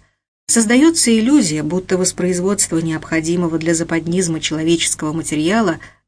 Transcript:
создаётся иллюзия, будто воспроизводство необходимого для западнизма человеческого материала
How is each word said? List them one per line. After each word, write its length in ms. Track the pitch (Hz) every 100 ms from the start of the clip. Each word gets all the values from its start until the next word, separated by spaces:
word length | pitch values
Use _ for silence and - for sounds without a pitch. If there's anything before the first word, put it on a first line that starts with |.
| _ _ _ _ -
создаётся 720 | 226 214 247 330 330 240 226
иллюзия, 460 | 226 294 175 151
будто 340 | 151 180 - 180
воспроизводство 800 | 180 - 180 180 185 202 - 165
необходимого 800 | 165 156 - 160 160 180 170 160
для 160 | 165
западнизма 640 | 170 170 165 160 180 170 160
человеческого 720 | - 156 160 165 - - 156
материала 680 | 160 151 151 160 226 196 160 - _